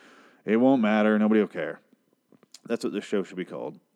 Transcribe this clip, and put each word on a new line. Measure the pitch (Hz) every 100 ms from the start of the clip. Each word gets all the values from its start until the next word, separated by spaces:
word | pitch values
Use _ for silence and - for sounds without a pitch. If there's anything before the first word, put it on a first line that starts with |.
| - - - _ 95
It | 110
won't | 131 135
matter. | 104 107 107 107
Nobody | 107 107
will | 95
care. | 87 78 80 _ _ _ _ _ _ _ - -
That's | 113
what | 127
this | 101
show | - 104
should | 87 92
be |
called. | 87 64 62 - _